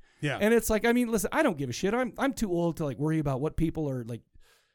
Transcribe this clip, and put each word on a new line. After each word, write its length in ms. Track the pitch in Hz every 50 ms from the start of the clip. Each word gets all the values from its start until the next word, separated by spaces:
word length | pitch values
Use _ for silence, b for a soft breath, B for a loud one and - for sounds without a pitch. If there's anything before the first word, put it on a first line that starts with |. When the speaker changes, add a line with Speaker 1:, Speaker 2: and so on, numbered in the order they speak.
| - _ _ -
Speaker 1:
Yeah. 180 | - 147 131 110
Speaker 2:
And 120 | 202 208 233
it's 160 | 233 220 -
like, 140 | 220 214 208
I 60 | 233
mean, 180 | 240 247 247 226
listen, 200 | 226 214 170 -
I 100 | - 269
don't 160 | 320 277 185 135
give 120 | 139 123
a 40 | 117
shit. 200 | - - 190 208
I'm, 180 | 240 254 226 - -
I'm 160 | 220 277 240
too 180 | - 233 202
old 240 | 175 170 170 170 160 -
to, 60 | 151
like, 140 | 143 127 95
worry 200 | 147 160 160 160
about 200 | 151 143 135 123
what 160 | 135 160 156
people 340 | - 156 156 - 156 156 143
are, 140 | 135 127 120
like, 200 | 113 120 113 - _ _ - - _ _ _ _ _ _